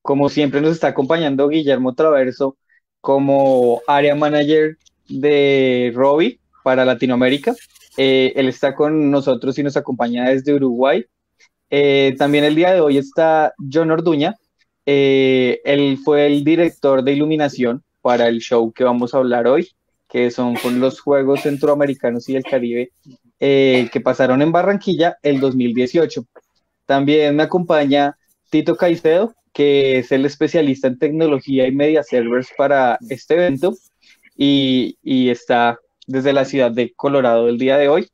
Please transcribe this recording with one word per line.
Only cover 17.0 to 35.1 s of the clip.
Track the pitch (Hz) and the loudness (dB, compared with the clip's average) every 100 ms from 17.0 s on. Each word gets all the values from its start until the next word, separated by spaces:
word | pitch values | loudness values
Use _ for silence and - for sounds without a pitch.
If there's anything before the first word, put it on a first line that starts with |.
de | 127 | 0
iluminación | 143 151 156 143 139 120 131 _ _ | -2 -2 0 -2 -2 -4 -4 _ _
para | 127 120 117 | -2 2 0
el | 117 | 0
show | 113 120 113 | -2 0 -2
que | - | 0
vamos | 127 120 120 | 0 0 -2
a | 139 | -2
hablar | 127 120 117 | 0 0 2
hoy, | 151 180 _ _ _ _ | 0 -2 _ _ _ _
que | 123 123 | -2 -2
son | 120 123 120 | -2 -4 -4
con | 123 123 | -4 -2
los | 131 131 | -2 -4
Juegos | - 143 135 143 | -2 0 2 0
Centroamericanos | 147 139 147 143 143 131 123 120 - | -2 -2 0 0 0 -2 -4 -6 -6
y | |
del | 131 | -6
Caribe, | 127 135 120 120 123 _ - - _ _ | -4 -4 -2 -6 -8 _ -20 -20 _ _
eh, | 139 139 135 127 117 | 0 2 4 2 0
que | 131 | -2
pasaron | 127 127 131 127 | -2 0 2 2
en | 151 | 2
Barranquilla | 165 185 202 202 160 170 165 | 2 0 -2 -2 0 -2 -2
el | 147 139 | -2 0
dos | 135 127 | 0 0
mil | 123 | -2
dieciocho. | 117 123 170 151 - 117 - _ _ _ _ | -2 -2 0 -2 -4 -14 -20 _ _ _ _
También | _ 139 139 151 147 | _ 0 2 2 2
me | 147 | 0
acompaña | 156 185 170 156 143 143 143 - _ _ _ | 0 -2 0 0 2 2 0 -4 _ _ _
Tito | 156 151 170 | -2 0 0
Caicedo, | 180 165 160 170 226 _ _ | 0 0 0 0 0 _ _
que | - 143 139 135 131 | -2 2 2 2 0
es | 123 | 0
el | 135 143 | -2 -2
especialista | - 156 170 151 131 131 | -2 -2 0 0 0 -2
en | 127 | -2
tecnología | 156 156 165 139 135 135 127 | -4 0 0 -2 -2 -2 0
y | |
media | 135 147 156 | 0 0 0
servers | 143 127 117 123 127 - | 0 -2 0 -2 -4 -4
para | 139 139 127 113 113 | 0 2 2 -2 -6
este | 127 - 160 | -14 -2 0
evento, | 175 135 175 220 _ _ _ _ _ - | 0 0 -4 -4 _ _ _ _ _ -2
y, | 143 139 135 127 113 - | 0 2 0 0 -2 -8
y | - | -4